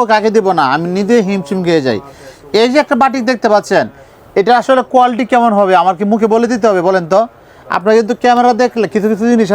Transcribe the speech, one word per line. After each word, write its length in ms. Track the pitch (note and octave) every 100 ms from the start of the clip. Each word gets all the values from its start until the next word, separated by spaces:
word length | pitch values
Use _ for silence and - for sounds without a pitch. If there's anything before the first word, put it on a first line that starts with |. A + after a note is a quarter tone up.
| A3+
কাকে 180 | G#3+ G#3+ G#3+
দিব 120 | F#3+ E3
না, 60 | C3+ C#3+
আমি 120 | F3 F#3
নিজে 180 | G3+ A#3+ F#3+
হিমশিম 320 | G3+ - F#3+ F3
খেয়ে 140 | E3 C3
যাই। 120 | G#2 - - - - - G#3
এই 80 | A#3+
যে 60 | C#4+
একটা 120 | - B3+
বাটিক 220 | C4+ C4 A#3
দেখতে 180 | B3 A3
পাচ্ছেন, 320 | G#3 - F#3 C3 - - - - G3+
এটা 120 | G3 B3
আসলে 200 | A3 C4 A#3+
কোয়ালিটি 320 | B3+ B3 A#3 A#3+
কেমন 180 | B3 A#3 G3+
হবে, 140 | G3 F#3
আমার 140 | F3 F3+
কি 60 | G#3
মুখে 160 | G#3+ A3
বলে 140 | A3 A#3
দিতে 120 | A#3+ A3
হবে 120 | F#3+ E3+
বলেন 160 | F#3+ E3
তো? 80 | F#3+ A#3+ - - - - F3+
আপনারা 180 | F#3 A3
কিন্তু 140 | G#3+ A#3+
ক্যামেরা 280 | B3 A#3+ B3 A3+
দেখলে 220 | B3 A#3 G3
কিছু 140 | G#3+ G#3
কিছু 140 | G#3 A#3
জিনিস 180 | A#3+ F#3+